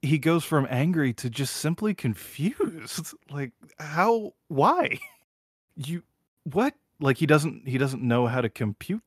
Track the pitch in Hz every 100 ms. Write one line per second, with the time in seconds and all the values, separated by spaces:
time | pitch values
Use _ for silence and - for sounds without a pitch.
0 | 143 151 143 170 - 156 135 127 151 170
1 | 139 113 127 117 135 - 147 165 214 202
2 | 127 107 - - 160 285 330 165 - -
3 | 165 - _ 143 135 _ - - 151 156
4 | 202 233 214 - _ 139 165 349 - -
5 | - _ _ _ _ _ _ - 135 170
6 | - _ _ _ - 143 254 - _ _
7 | 139 - 151 151 151 147 - 127 135 131
8 | 120 117 123 127 120 - 110 104 - 202